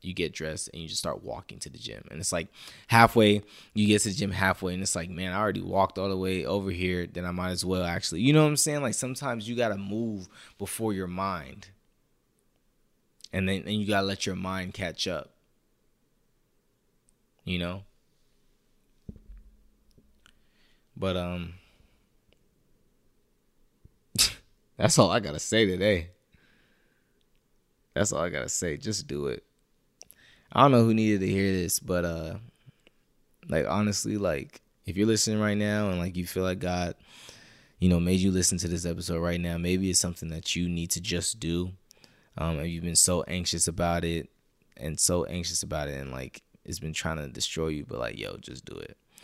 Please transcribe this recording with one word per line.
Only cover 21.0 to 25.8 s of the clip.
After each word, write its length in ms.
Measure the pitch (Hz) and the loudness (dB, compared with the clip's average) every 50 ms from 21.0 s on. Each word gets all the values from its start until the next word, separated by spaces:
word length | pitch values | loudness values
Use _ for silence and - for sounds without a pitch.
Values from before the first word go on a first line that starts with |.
| 98 95 90 | -2 -2 -2
um, 380 | 90 87 87 90 87 85 85 90 92 - _ _ _ - _ _ _ _ _ _ _ _ _ _ _ _ _ _ _ _ _ _ _ _ _ _ _ _ _ _ _ _ _ _ _ _ _ _ _ _ _ _ _ - - _ _ _ _ - | -2 -2 -4 -4 -6 -8 -10 -12 -16 -20 _ _ _ -20 _ _ _ _ _ _ _ _ _ _ _ _ _ _ _ _ _ _ _ _ _ _ _ _ _ _ _ _ _ _ _ _ _ _ _ _ _ _ _ -20 -20 _ _ _ _ 0
<laughs> 140 | - - - - - - _ _ _ _ _ _ - | 2 2 2 2 -6 -16 _ _ _ _ _ _ 2
that's 200 | - - - - | 2 4 6 6
all 120 | 107 85 | 6 6
I 100 | 92 120 | 4 2
gotta 180 | 101 73 73 - | 0 -2 -6 -6
say 280 | - - 110 113 110 | -4 0 4 4 4
today. 420 | 95 90 90 | 4 4 2